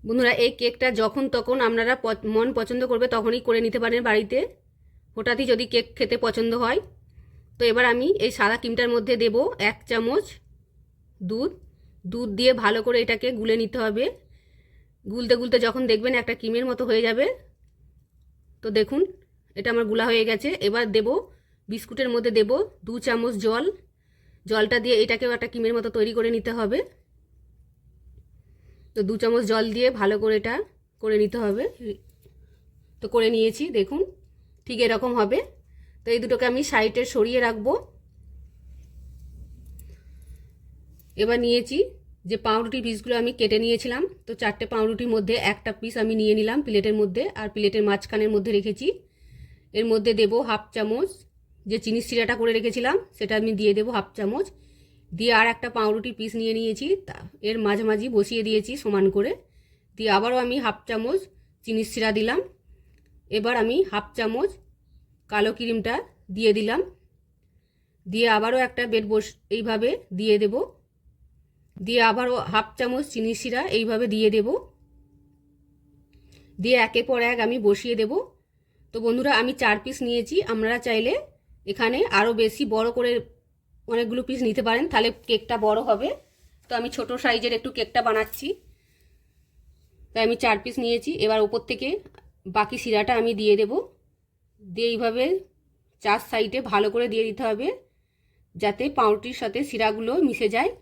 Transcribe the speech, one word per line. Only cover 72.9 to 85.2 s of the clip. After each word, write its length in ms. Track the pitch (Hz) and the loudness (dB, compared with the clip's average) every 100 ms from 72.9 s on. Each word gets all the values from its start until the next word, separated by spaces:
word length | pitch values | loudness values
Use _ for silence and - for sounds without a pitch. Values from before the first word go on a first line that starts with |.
| 254 285 | -2 -4
চিনির 260 | 233 220 226 | -4 -4 -4
শিরা 220 | 254 240 339 220 | -4 -4 -2 -2
এইভাবে 280 | 226 220 240 | 0 -2 0
দিয়ে 140 | 214 214 | 2 2
দেব, 180 | 214 214 381 - _ _ _ _ _ _ _ _ _ _ _ _ _ _ - _ - - - | 4 0 -2 -4 _ _ _ _ _ _ _ _ _ _ _ _ _ _ -20 _ -20 -20 -6
দিয়ে 180 | 190 247 220 | 2 4 4
একের 180 | 233 | 0
পর 140 | 233 247 | 0 0
এক 160 | 233 247 226 | 0 0 0
আমি 100 | 247 | 2
বসিয়ে 380 | 208 202 240 233 | 2 2 0 -2
দেব। 120 | 220 311 539 _ _ _ _ _ _ | 0 -2 -6 _ _ _ _ _ _
তো 20 | 226 | -4
বন্ধুরা, 320 | 226 240 269 240 | 0 0 2 2
আমি 120 | 247 262 | 0 0
চার 140 | 233 208 | 0 0
পিস 120 | 254 277 | -2 -6
নিয়েছি, 340 | 247 240 233 339 403 | -2 -2 0 -2 -2
আপনারা 240 | 220 220 240 | -2 0 -2
চাইলে 340 | 240 220 226 466 605 _ _ - - | 0 0 0 -2 -6 _ _ -20 -12
এখানে 320 | 196 226 262 453 196 | -2 0 0 0 2
আরও 120 | 214 | 2
বেশি 280 | 226 220 220 277 | 2 0 0 -2
বড় 160 | 214 226 | 0 0
করে 200 | 233 240 240 233 _ _ _ _ _ - | 0 -2 -2 -6 _ _ _ _ _ -6
অনেকগুলো 340 | 233 233 240 247 | -2 -2 -4 -6
পিস 120 | 262 | -2
নিতে 200 | 240 220 | -2 0
পারেন, 220 | 226 233 320 | 0 0 0
তাহলে 200 | 240 226 220 | 0 0 -2